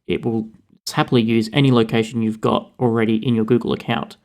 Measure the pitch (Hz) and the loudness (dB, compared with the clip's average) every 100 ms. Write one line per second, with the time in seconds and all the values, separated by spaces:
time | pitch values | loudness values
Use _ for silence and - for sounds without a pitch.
0 | - 87 120 113 110 - _ _ - - | -8 -4 -4 -4 -6 -14 _ _ -8 -4
1 | 151 127 113 113 110 143 139 120 113 113 | 0 2 2 2 0 2 4 4 2 0
2 | 110 117 110 110 120 110 - - 123 113 | 0 -2 -4 -2 0 0 -4 -4 -2 0
3 | 110 110 113 117 110 120 - 127 - 98 | 0 0 0 -2 2 0 0 -6 -4 -6
4 | - - | -6 -16